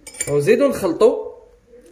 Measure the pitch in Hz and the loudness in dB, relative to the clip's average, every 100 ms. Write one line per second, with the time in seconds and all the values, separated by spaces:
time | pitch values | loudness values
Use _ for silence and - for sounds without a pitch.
0 | - - - 147 151 240 277 - 185 - | -18 -12 -4 0 2 2 2 -2 -4 2
1 | 220 - - - - _ _ - - | 2 2 -6 -18 -20 _ _ -20 -20